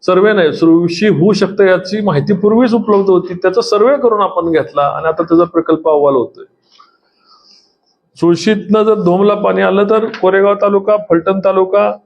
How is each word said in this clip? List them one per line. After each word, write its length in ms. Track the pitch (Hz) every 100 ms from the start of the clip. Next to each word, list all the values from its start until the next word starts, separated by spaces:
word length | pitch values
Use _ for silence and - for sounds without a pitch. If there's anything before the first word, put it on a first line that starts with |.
| -
सर्वे 280 | 185 208
नाही, 200 | 202 160
सुळशी 540 | 143 165 165 170 170 214
होऊ 260 | 156 180
शकतं 320 | 208 202 202 196
याची 360 | 180 - 214
माहिती 320 | 208 147 143
पूर्वीच 400 | 208 208 220 247
उपलब्ध 360 | 226 214 202 196
होती, 240 | 180 180
त्याचा 280 | 180 185 185
सर्वे 360 | - 208 226 277
करून 240 | 240 208
आपण 300 | 190 175 170
घेतला 300 | 160 135 143
आणि 260 | 143 - 160
आता 160 | 160
त्याचा 200 | 165 165
प्रकल्प 460 | 170 165 165 160 160
अहवाल 260 | 151 143 135
होतोय. 280 | 113 - - _ _ _ _ _ _ _ 1077 1077 _ _ _ _ _ _ _ _
सुळशीतनं 680 | 170 170 214 214 180 214
जर 100 | 214
धोमला 400 | 214 175 180 202
पाणी 280 | 208 196 185
आलं 280 | 190 190 202
तर 160 | 220 220
कोरेगाव 480 | - 185 190 202
तालुका, 440 | 202 202 202 196 208 208
फलटण 300 | 170 165 196 190
तालुका 500 | 190 185 196 208 208